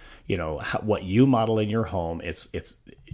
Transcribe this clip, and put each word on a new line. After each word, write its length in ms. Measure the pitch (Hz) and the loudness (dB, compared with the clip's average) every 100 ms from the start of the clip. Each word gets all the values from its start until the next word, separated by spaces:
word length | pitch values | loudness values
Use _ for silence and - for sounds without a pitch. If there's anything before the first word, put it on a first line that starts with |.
| - - - | -20 -14 -4
you 100 | 95 | -4
know, 220 | 80 73 | -2 -6
how, 200 | - - | -4 -4
what 240 | 107 101 | 0 -2
you 240 | 92 104 135 | 2 4 6
model 320 | 120 113 110 | 6 4 2
in 100 | 104 | 2
your 160 | 113 | 0
home, 360 | 107 98 82 82 | -2 -2 -4 -4
it's, 260 | 82 - - | -6 -8 -8
it's, 260 | - - - - - - | -8 -10 -12 -18 -20 -16